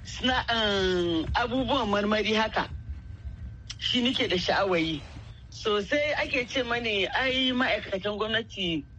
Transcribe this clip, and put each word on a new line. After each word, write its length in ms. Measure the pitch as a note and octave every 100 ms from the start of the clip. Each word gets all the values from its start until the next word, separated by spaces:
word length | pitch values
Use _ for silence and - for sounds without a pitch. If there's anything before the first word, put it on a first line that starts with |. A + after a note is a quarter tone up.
suna, 420 | - - B3 B3+ -
um, 760 | A3+ G#3+ G3+ F#3 F3+ F3 E3 D#3
abubuwan 540 | - A#3+ B3+ A#3+ A3+ G#3+
marmari 440 | G3+ G#3 G#3+ G#3
haka. 360 | G#3+ A3 F#3 - - - - - - - - - - - -
Shi 220 | - B3
nake 260 | A#3+ - G#3
da 80 | F3+
sha'awar 420 | - - F#3 E3+
yi. 240 | D#3+ D3+ - - - - -
So 320 | - A3 G#3
sai 320 | G3+ D4 D4 -
ake 240 | D4+ C#4 B3
ce 160 | C#4
mani, 440 | A#3+ A#3 A#3 G3+ F#3
"Ai, 440 | - C4 B3+ C4
ma'aikatan 640 | B3 B3+ G#3+ - G3 G3+ G#3
gwamnati 680 | G#3+ A3 A3+ - F3+ D#3+ C#3